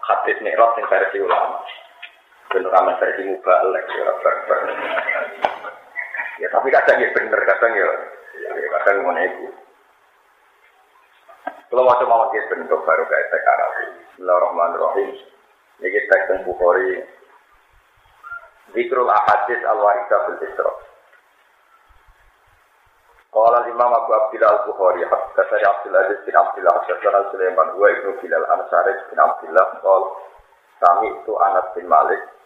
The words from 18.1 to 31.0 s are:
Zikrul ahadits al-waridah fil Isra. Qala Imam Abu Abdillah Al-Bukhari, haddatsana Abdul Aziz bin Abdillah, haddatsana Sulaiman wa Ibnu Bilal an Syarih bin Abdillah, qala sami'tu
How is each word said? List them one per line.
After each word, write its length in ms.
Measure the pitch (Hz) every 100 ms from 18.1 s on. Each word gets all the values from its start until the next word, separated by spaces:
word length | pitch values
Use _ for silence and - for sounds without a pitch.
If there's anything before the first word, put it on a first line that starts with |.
| _ - - - _ _
Zikrul 320 | 113 120 127 123
ahadits 560 | 107 107 104 120 120
al-waridah 640 | - 107 104 104 - 101 104
fil 160 | 110
Isra. 300 | - - - - - _ _ _ _ _ _ _ _ _ _ _ _ _ _ _ _ _ _ _ _ _ _ _ _
Qala 320 | 110 113 120 120
Imam 240 | 117 123
Abu 160 | 117 113
Abdillah 480 | 110 - 117 110 107
Al-Bukhari, 480 | 104 - 92 90 85
haddatsana 640 | - - - 95 107 101
Abdul 240 | 95 101
Aziz 240 | 92 95 104 -
bin 80 |
Abdillah, 480 | 87 98 - 90 85
haddatsana 480 | - 90 101 101 101
Sulaiman 480 | 98 92 90 80 90
wa 80 | 87
Ibnu 320 | - 101 92
Bilal 220 | 92 82 80
an 160 | 85 -
Syarih 320 | 87 95 95 -
bin 160 | -
Abdillah, 440 | 73 - - 90 98 -
qala 300 | 98 95 - - - - _ _ _ _
sami'tu 500 | 90 85